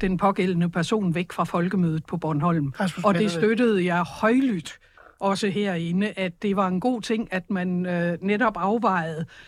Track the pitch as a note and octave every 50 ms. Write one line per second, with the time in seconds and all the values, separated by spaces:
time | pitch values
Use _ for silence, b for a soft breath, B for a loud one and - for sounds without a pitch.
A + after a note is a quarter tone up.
0 | G3+ F#3 F#3 E3+ G3+ G3 G3 - F3+ F#3+ F3+ E3+ F3 F3 - F3+ E3 - A3+ A3
1 | G3 F3 D3+ E3+ F3+ - - - E3+ - - F3 F3 F#3 G#3 F#3+ F3 D#3+ D#3 D#3
2 | - - - E3+ - D#3 D#3 D3 D#3+ F3 E3 E3 C#3+ C3+ - - G3+ F3 - -
3 | F3+ G#3 F#3+ E3+ G#3+ G3+ E3+ E3 G#3 G#3+ A3+ G#3 B3 A3+ G#3 F#3 F3 F3+ E3+ F3
4 | E3+ - - - A3 A3 B3 C4 C4+ B3+ G3+ E3 C#3+ - - - B B B B
5 | B B B B - G3 G3 F3+ A3 G3 E3 G#3 G#3 G3 F3 E3 E3+ E3+ F3 F#3+
6 | G#3 G#3+ - G3 F#3+ F3+ F3 - - G3+ G3 G3+ F#3+ F#3 F#3 F3+ B3 B3 B3+ A3
7 | - - A3+ A#3 A#3 - F#3 F#3 - - G3+ F3+ F3+ F#3 F3+ F3+ F3+ F3+ F3 E3+
8 | E3+ E3+ E3+ - F#3 G3 G#3 G#3 B3 A3 G#3 F3 F3+ G3 A3+ A#3+ G3+ G3+ F#3+ F3
9 | D#3+ E3 D#3 D#3 E3+ B B B B